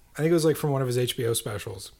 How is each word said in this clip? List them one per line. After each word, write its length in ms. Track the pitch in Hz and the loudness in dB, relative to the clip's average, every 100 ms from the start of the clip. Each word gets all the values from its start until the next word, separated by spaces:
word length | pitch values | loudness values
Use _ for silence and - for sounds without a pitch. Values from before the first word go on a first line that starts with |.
| - | -16
I 80 | - | -2
think 80 | 156 | 2
it 40 | |
was, 100 | 170 | 4
like, 120 | 156 147 | 4 2
from 140 | 151 | 2
one 120 | 135 | 0
of 60 | 131 | 0
his 100 | 123 | 0
H 180 | 123 - | 0 -2
B 80 | 117 | -2
O 60 | |
specials 600 | 117 - 104 - 98 - - | -2 -4 -8 -8 -12 -16 -20